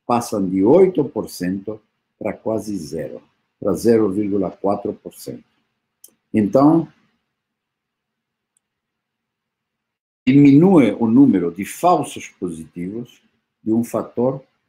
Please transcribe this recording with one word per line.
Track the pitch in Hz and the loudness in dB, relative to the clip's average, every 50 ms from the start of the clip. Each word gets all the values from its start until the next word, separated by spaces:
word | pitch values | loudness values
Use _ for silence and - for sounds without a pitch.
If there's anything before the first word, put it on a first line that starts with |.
| _ | _
passam | - 120 117 117 - - 104 95 90 | -4 -4 -2 -2 -4 -6 -4 -4 -2
de | 92 95 95 | -2 0 2
oito | 110 143 - 196 90 - - - | 4 6 4 4 2 2 -4 -6
por | 123 - 110 90 - | -6 -6 -10 -10 -10
cento | - - 92 90 92 98 98 - 107 110 _ _ _ _ _ _ _ - | -10 -8 -8 -6 -6 -8 -8 -12 -14 -14 _ _ _ _ _ _ _ -12
para | - 107 | -10 -10
quase | 92 - - 113 110 107 98 107 104 | -10 -8 -8 -6 -6 -6 -6 -8 -10
zero, | 92 78 73 80 80 71 62 62 60 _ _ _ _ _ _ _ - | -10 -10 -10 -12 -10 -12 -12 -14 -18 _ _ _ _ _ _ _ -8
para | - - 90 | -4 -4 -4
zero | 80 - 113 117 113 110 101 | 0 2 2 2 2 2 0
vírgula | 92 104 107 98 98 101 92 85 | -2 -2 -4 -4 -2 -4 -4 -4
quatro | - _ - 98 104 101 - 104 98 | -6 _ -4 -4 -4 -4 -6 -10 -10
por | - - 90 | -10 -14 -20
cento. | - - - - 67 120 _ _ _ _ _ _ _ _ _ _ _ _ _ - _ _ _ _ | -20 -18 -16 -16 -16 -16 _ _ _ _ _ _ _ _ _ _ _ _ _ -20 _ _ _ _
Então, | - 110 104 95 - 131 139 151 160 170 160 - _ _ _ _ _ _ _ _ _ _ _ _ _ _ _ _ _ _ _ _ _ _ _ _ _ _ _ _ _ _ _ _ _ _ _ _ _ _ _ _ _ _ _ _ _ _ _ _ _ _ _ _ _ _ _ _ _ _ _ _ _ _ _ _ _ _ - | -2 0 0 2 2 4 4 4 4 2 0 -4 _ _ _ _ _ _ _ _ _ _ _ _ _ _ _ _ _ _ _ _ _ _ _ _ _ _ _ _ _ _ _ _ _ _ _ _ _ _ _ _ _ _ _ _ _ _ _ _ _ _ _ _ _ _ _ _ _ _ _ _ _ _ _ _ _ _ 0
diminui | 131 135 143 143 143 139 143 170 196 196 160 127 104 | 2 6 6 8 8 8 6 6 6 6 6 4 2
o | 98 - 117 | 0 0 -2
número | 110 113 135 143 131 104 90 85 85 | 2 4 4 6 6 4 2 0 -2
de | 82 98 98 | -6 -8 -12
falsos | - - - - 175 180 160 - - - 107 - - | -12 -8 -2 0 0 2 0 -2 -6 -10 -16 -18 -18
positivos | _ - - 87 80 80 80 73 - 85 87 92 104 117 123 - _ _ _ _ _ _ _ _ _ _ | _ -10 -10 -10 -10 -10 -16 -16 -14 -12 -12 -10 -10 -12 -14 -16 _ _ _ _ _ _ _ _ _ _
de | - 110 | -6 -4
um | 110 117 117 | -2 -2 -2
fator | - - 110 - - - - 120 131 139 143 - _ _ _ _ | -4 -6 -6 -6 -6 -6 -4 -2 -2 -4 -6 -12 _ _ _ _